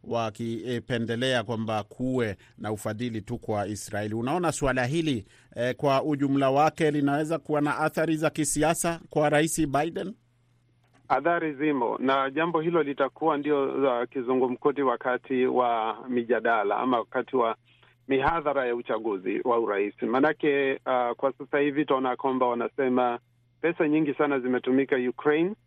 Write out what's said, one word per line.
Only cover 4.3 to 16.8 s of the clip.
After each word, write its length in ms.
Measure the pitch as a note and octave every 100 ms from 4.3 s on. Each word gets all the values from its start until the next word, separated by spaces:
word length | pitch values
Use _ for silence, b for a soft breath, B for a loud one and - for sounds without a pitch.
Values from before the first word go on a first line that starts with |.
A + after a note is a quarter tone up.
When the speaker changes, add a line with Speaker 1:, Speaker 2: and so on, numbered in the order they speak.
| C#3 E3+
Speaker 1:
suala 340 | - C#3 B2+ B2
hili, 400 | D#3+ D#3 B2 G2 b b -
eh, 200 | A#2+ B2
kwa 280 | C#3+ C3+
ujumla 460 | C#3+ C#3+ C#3 C#3 C3+
wake 400 | C3+ D#3 D3+ D#3+
linaweza 480 | D3 C#3+ C#3+ D#3 E3
kuwa 220 | - D3
na 160 | D3 B2
athari 400 | D#3 D#3+ D#3+ D#3
za 120 | D#3
kisiasa 720 | - D3+ - D3+ E3 E3+ E3+ -
kwa 200 | D#3+ D3+
Rais 380 | D3 D#3+ - D3+
Biden? 460 | C#3 D#3+ E3+ F#3+ A3 _ _ _ _ _ _ _ _ _
Speaker 2:
Athari 440 | C3+ D3 E3+ D#3+
zimo, 440 | C3+ D#3 C#3+ A2+ A2+
na 300 | B2+ C3+ C3+
jambo 320 | C3+ E3 E3
hilo 220 | D#3+ E3+
litakuwa 540 | D3 C#3 C3+ - D#3+ D3
ndio, 260 | D3 C#3+ C3+
uh, 400 | C3+ C3+ A#2+ A#2+
kizungumkuti 720 | C3+ A#2+ C3 B2+ B2 D3 C#3
wakati 640 | C3+ A#2 C3 B2 - C3 B2+
wa 520 | B2+ B2 A#2 A2 G#2+ C3
mijadala 680 | B2 A#2 A#2 A2+ A#2 G2+
ama 200 | G#2